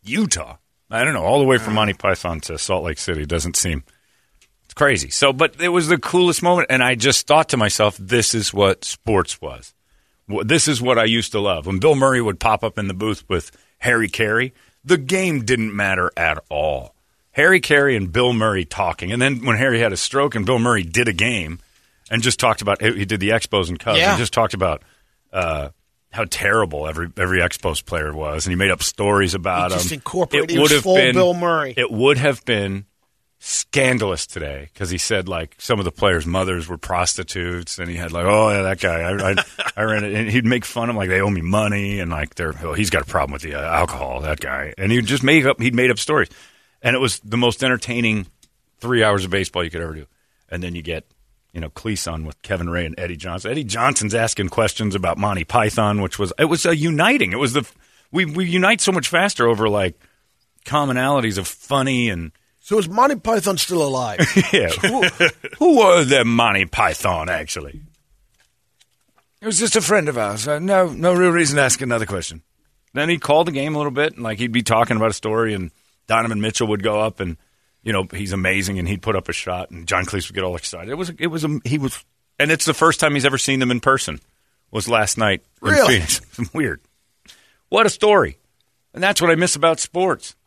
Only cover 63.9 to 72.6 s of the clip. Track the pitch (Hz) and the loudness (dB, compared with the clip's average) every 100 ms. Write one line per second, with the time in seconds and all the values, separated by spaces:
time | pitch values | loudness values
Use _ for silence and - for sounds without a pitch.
63.9 | 131 120 104 160 196 - 202 87 - 190 | -2 -4 0 2 2 2 2 0 0 0
64.9 | 254 185 - 165 - - - 349 294 202 | 2 0 2 0 0 -16 2 4 6 6
65.9 | 175 135 135 117 117 117 98 92 - 95 | 6 6 4 4 4 4 2 0 0 0
66.9 | 78 98 85 82 82 78 90 71 - 151 | 0 -2 -2 -2 -4 -6 -10 -12 -16 -20
67.9 | _ _ _ _ _ _ _ _ _ _ | _ _ _ _ _ _ _ _ _ _
68.9 | _ _ _ _ _ 214 202 226 220 170 | _ _ _ _ _ -2 0 2 0 2
69.9 | 208 147 123 104 107 123 147 185 190 180 | 2 2 -2 -2 -4 -4 -2 2 2 2
70.9 | 127 175 180 180 170 156 147 131 - 135 | 2 2 4 4 4 2 2 2 0 -2
71.9 | 117 110 98 - 80 _ _ | -2 -2 -6 -8 -14 _ _